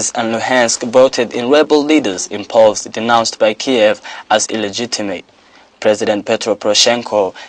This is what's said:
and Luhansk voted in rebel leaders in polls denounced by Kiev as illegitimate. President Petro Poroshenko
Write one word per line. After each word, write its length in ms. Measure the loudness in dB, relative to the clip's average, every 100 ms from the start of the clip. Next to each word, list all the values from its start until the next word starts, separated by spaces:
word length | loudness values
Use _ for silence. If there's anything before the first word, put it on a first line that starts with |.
| -2 -4
and 180 | -4
Luhansk 560 | -4 -2 0 0 -2 0
voted 440 | 4 4 2 -4
in 160 | -4 0
rebel 340 | 2 4 2
leaders 440 | 2 2 0 -4 -8
in 180 | -10 0
polls 400 | 4 4 4 -6
denounced 540 | -6 0 0 0 0
by 140 | 0
Kiev 480 | 0 -2 2 2 2 -6 -18 -2
as 180 | -2 -2
illegitimate. 760 | -4 -6 -6 -6 -6 -6 -8 -12 _ _ _ _ _
President 440 | 0 0 0 -2 -2
Petro 300 | -4 -2 -2
Poroshenko 800 | 0 2 2 0 -2 0 0 -4